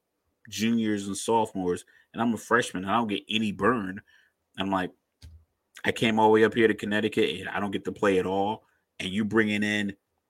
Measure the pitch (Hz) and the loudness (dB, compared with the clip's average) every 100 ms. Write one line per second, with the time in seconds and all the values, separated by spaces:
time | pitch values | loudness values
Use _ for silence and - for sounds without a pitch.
0 | _ _ _ _ - 98 113 117 110 104 | _ _ _ _ -12 -2 0 2 2 0
1 | 101 95 - 113 107 95 90 90 - _ | -2 -4 0 2 0 -2 -2 -2 -6 _
2 | _ 117 117 107 - 117 - 92 95 113 | _ -4 -2 -2 2 2 2 -4 -2 0
3 | 113 98 - 110 110 90 101 123 95 98 | 0 -4 -4 -4 -2 0 0 0 -2 -10
4 | - _ _ _ _ - 98 95 90 - | -14 _ _ _ _ -6 -2 -2 -2 -8
5 | _ _ - - _ _ _ - - - | _ _ -20 -20 _ _ _ -8 -4 0
6 | 117 110 110 110 110 120 113 104 104 104 | 0 4 6 6 6 4 2 2 -2 -2
7 | 107 113 85 92 95 92 101 98 - 90 | 0 0 0 -2 -8 -6 -4 -4 -6 -2
8 | 104 95 90 98 98 110 _ _ _ - | 2 2 2 0 -2 -4 _ _ _ -10
9 | 92 98 107 110 107 104 104 104 101 - | -6 -2 0 2 2 0 0 -2 -4 -8
10 | _ _ _ | _ _ _